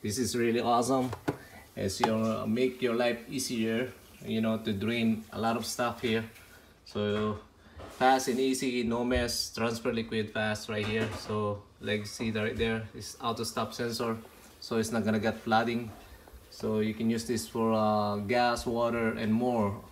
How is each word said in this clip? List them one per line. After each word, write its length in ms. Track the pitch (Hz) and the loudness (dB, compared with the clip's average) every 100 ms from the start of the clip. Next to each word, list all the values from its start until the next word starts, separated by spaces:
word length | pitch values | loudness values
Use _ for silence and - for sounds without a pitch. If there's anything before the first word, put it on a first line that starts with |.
This 160 | 107 107 | -4 -2
is 160 | 113 120 | 0 2
really 240 | 117 117 | 2 2
awesome. 500 | 113 143 120 131 127 107 - - - - - - | 4 4 4 2 2 -2 -6 -6 -12 -20 -16 -4
It's 240 | 101 - | -4 2
your, 440 | - 110 110 107 104 | 2 2 2 0 0
make 360 | 113 127 - | 2 2 2
your 120 | 123 | 0
life 300 | 113 120 117 - | 2 2 0 -4
easier, 600 | 147 127 120 110 113 131 - - - - | -4 -2 0 0 0 -2 -8 -20 -16 -4
you 160 | 110 | 0
know, 160 | 110 110 | 2 0
to 160 | 113 | 0
drain 500 | 98 107 117 113 110 - | -2 0 2 2 2 -2
a 80 | 110 | -2
lot 160 | 113 117 | 0 0
of 80 | 110 | -2
stuff 360 | - 123 117 | -2 -2 0
here. 240 | 123 113 110 - - - - - - | 0 0 -2 -12 -20 -20 -20 -20 -8
So 540 | 107 104 104 107 107 - - - - - - | -2 0 0 0 -2 -10 -20 -20 -16 -16 2
fast 300 | 131 135 131 | 6 6 4
and 120 | 123 | 2
easy, 440 | 135 127 135 123 | 2 2 0 0
no 200 | 113 117 123 | 0 0 2
mess, 460 | 123 120 - - - | 2 0 -2 -4 -2
transfer 360 | 117 113 131 | -2 -2 -2
liquid 380 | 113 110 113 107 | -2 -2 -2 -2
fast 380 | 110 107 107 - | -2 -2 -2 -4
right 160 | 107 104 | -2 0
here. 220 | 110 110 - - | 0 -2 -4 -4
So 380 | 107 104 101 - - | -2 -2 -4 -8 -12
like, 260 | 113 107 104 | -4 -4 -4
see 260 | - 113 | -4 -2
that 100 | 107 | 0
right 160 | 110 107 | -2 0
there, 260 | 113 113 107 | 0 0 -4
it's 240 | 120 107 - | -10 -12 -6
auto 220 | 120 113 | -4 -2
stop 300 | 113 - 113 | -4 -4 -6
sensor, 440 | - 120 110 117 113 - - - - | -4 -4 -2 -2 -4 -8 -20 -20 -16
so 180 | - 113 | -2 0
it's 140 | 110 | 2
not 140 | 117 107 | 2 2
gonna 140 | 110 | 2
get 200 | 110 104 | 2 -2
flooding. 500 | - 113 117 117 117 - - - - - - | 2 2 4 -2 -4 -12 -18 -20 -20 -20 -20
So 300 | - 107 110 | -6 0 2
you 140 | 107 | 0
can 160 | 110 113 | 0 0
use 160 | 117 - | 0 0
this 220 | 113 - | -2 -2
for, 260 | 120 113 | 0 2
uh, 440 | 110 107 107 104 104 | 4 4 4 2 -2
gas, 480 | 101 120 123 117 - | 0 4 4 2 0
water, 480 | 117 117 117 113 | 0 2 2 0
and 200 | 113 113 | 0 2
more. 400 | 110 127 120 101 98 - | 2 4 2 2 -2 -10